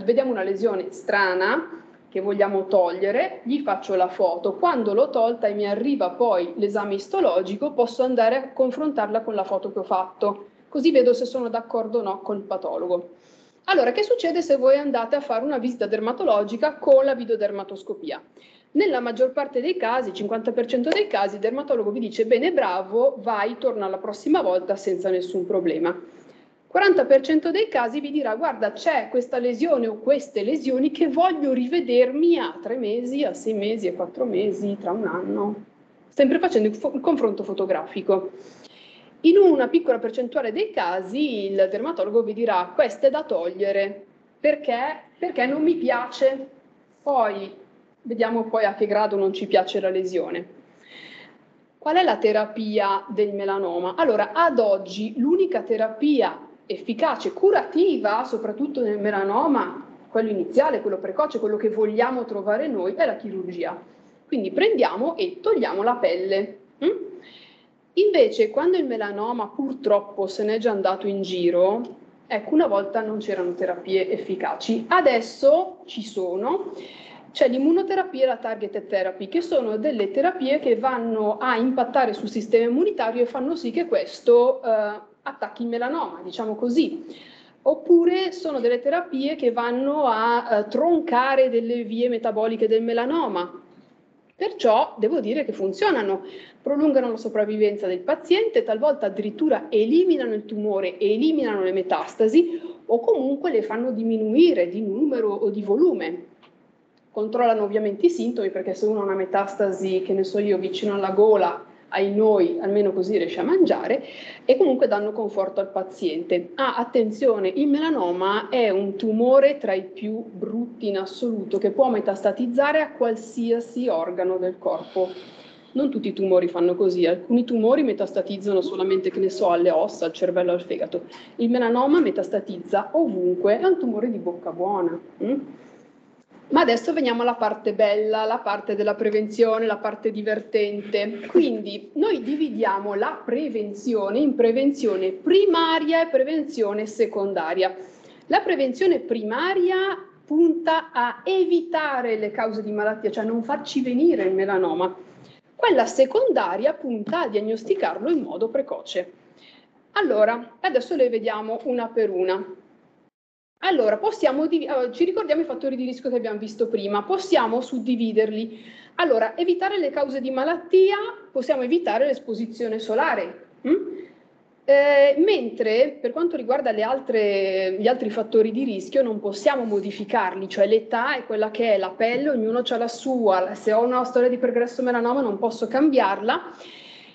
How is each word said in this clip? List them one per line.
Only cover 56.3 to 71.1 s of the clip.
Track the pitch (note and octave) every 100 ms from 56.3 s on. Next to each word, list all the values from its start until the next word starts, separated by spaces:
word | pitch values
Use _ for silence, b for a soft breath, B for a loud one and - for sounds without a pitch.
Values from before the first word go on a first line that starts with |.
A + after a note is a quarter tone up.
| - - - -
efficace, | G#3 - A3 D#4+ A#3+ F#4
curativa, | - G4 - - D#4 F#4+ C4 G#3 A3
soprattutto | C4 A3 G#3+ G#3+ C#4+ C4+
nel | A3+ G#3
melanoma, | G3+ G3+ G3 A3 D#4 B3 F3+ - - - -
quello | A3+ A3
iniziale, | G3 - A#3+ D4+ A#3
quello | G#3 F#3
precoce, | F#3+ F#3+ D4+ A#3
quello | G#3+ G#3
che | G#3+
vogliamo | G#3+ G#3+ G#3+ A#3+ B3+ A#3
trovare | G#3 F#3+ A3 D4+
noi, | G#3+ F3+ A#3+
è | D4+
la | F#3+
chirurgia. | G#3+ F#3+ F3+ F3 D#3+ E3+ b b b _ _
Quindi | C4+ F#3+
prendiamo | - G#3+ F4+ F#3 F#3 C#4+ -
e | F#3 -
togliamo | G#4+ F#4+ - F#3+
la | A3 A#3+
pelle. | - F3 F#3+ G3 G#3 - - _
Mm? | E4 - - B B B B B B _ _
Invece, | - G#4 E4 A3 A3+ G#3+
quando | C4+ E4+ F#4
il | C4+
melanoma | A3+ G3+ G3+ A3 A#3+ G3+
purtroppo | - C4+ C4 G3+ G3+ G3+ - F#3+
se | -
n'è | G#3 A3
già | A3+
andato | G3+ F#3 F#3
in | G3+